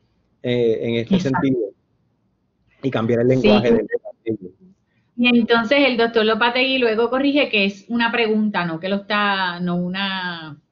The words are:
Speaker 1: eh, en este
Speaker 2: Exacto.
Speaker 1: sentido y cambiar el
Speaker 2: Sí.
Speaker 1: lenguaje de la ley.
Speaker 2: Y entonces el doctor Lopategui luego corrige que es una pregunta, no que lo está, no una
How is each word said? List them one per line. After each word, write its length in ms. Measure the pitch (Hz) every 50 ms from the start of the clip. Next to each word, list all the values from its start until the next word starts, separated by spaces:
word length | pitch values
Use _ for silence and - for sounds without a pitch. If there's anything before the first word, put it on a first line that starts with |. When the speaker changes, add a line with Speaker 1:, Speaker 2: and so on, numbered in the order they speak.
| _ _ _ _ _ _ _ _ -
Speaker 1:
eh, 340 | 123 123 123 120 117 110 -
en 140 | - 117 117
este 200 | 117 113 - 196
Speaker 2:
Exacto. 240 | 180 - - 131 -
Speaker 1:
sentido 280 | 131 135 131 120 107 98 - _ _ _ _ _ _ _ _ _ _ _ _ _ _ _ _ _ _ _ _ _ -
y 80 | 135
cambiar 300 | - 117 110 113 120 117
el 80 | 120 123
Speaker 2:
Sí. 60 | 135
Speaker 1:
lenguaje 360 | 131 123 208 208 208 - 233
de 60 | -
la 340 | 220 - - 480 - - 622 - _ _
ley. 120 | 226 - - 185 180 - _ 185 - _ _ _ _ _ _ _ _ _
Speaker 2:
Y 240 | 240 240 247 240 240
entonces 400 | 226 226 233 233 226 220 285 285
el 160 | 285 262 254
doctor 300 | 208 226 233 233 226 214
Lopategui 540 | 220 226 214 240 240 240 254 254 262 262 262
luego 300 | 247 226 220 214 240 233
corrige 380 | 247 262 277 285 277 294 254
que 160 | - - 214 196
es 220 | 202 202 - -
una 240 | - 233 233 233 233
pregunta, 540 | 214 233 233 214 220 214 214 214 202 180 175
no 120 | 170 160
que 120 | 160 180 190
lo 80 | 202
está, 640 | 196 196 - 208 208 208 202 196 190 190 180 175 175
no 160 | 180 175 175
una 840 | 175 180 180 185 190 196 196 190 190 180 180 175 165 160 156 143 143 _ _